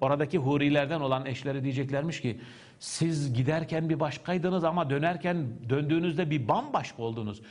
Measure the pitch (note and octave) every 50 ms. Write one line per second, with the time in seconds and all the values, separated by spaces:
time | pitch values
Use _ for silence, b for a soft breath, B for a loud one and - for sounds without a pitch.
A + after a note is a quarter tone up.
0 | C3 C3+ C#3+ C#3+ D3+ C3+ F3 F3 B2+ C3+ C#3+ C#3+ C#3+ C#3+ D3 D3 C#3+ C3+ E3 D#3+
1 | C#3+ C3 C3 C3 C3+ C3+ B2 - - C#3+ C3+ C#3 C3 C#3 B2+ C3+ C3+ C3 C#3 C#3
2 | D3 E3+ D3+ - - B2 G#2+ B B B B B B B B B - - - -
3 | D#3 E3 E3 D3 C#3+ C3+ A#2 A#2+ B2+ C3+ D#3 E3 E3 - E3 D#3+ D#3+ D#3+ D#3+ D3+
4 | D#3+ D3 - - - - F3+ F#3 D#3 F#3 F#3 F#3 E3 D#3+ E3 F3 E3 C3+ C#3 C#3
5 | D#3 E3+ F3+ E3+ - F3 F3+ E3+ D3 B2 A#2+ - - A2+ C3+ C#3+ D3 D3 D#3+ E3
6 | E3+ F3 D3+ D#3 F3+ D3 D#3 D3 A#2 G#2+ D#3 G#3+ C4+ C#4+ C4 F#3 C3+ - - -
7 | A#2 A#2 A2+ A#2 A2 G#2 G2+ - B B